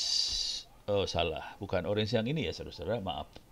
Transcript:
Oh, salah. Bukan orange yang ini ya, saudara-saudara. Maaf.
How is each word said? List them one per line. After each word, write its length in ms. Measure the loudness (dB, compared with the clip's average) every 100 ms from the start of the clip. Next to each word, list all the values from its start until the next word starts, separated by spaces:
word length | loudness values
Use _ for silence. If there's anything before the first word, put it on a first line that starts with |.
| 2 2 2 0 -2 -4 -10 -10 0
Oh, 160 | 2 2
salah. 480 | 2 2 0 -6 -10
Bukan 240 | -2 0 2
orange 240 | 2 2
yang 160 | 2 2
ini 240 | 0 -2
ya, 0 |
saudara-saudara. 480 | -4 -8 -6 -2 -2
Maaf. 320 | -2 -4 -8 -14 -20